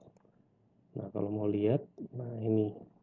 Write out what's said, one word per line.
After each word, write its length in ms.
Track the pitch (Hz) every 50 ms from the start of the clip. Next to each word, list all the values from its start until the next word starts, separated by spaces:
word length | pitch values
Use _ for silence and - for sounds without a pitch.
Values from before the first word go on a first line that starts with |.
| - - _ _ _ _ _ _ _ _ _ _ _ _ _ _ _ _ - -
Nah, 80 | 101 98 -
kalau 160 | 107 104 101
mau 160 | 107 107 107
lihat, 400 | 104 101 104 104 110 127 143 - - - - - - - 123
nah 240 | 123 120 117 113
ini. 320 | 110 113 110 110 107 104 - - - - _ _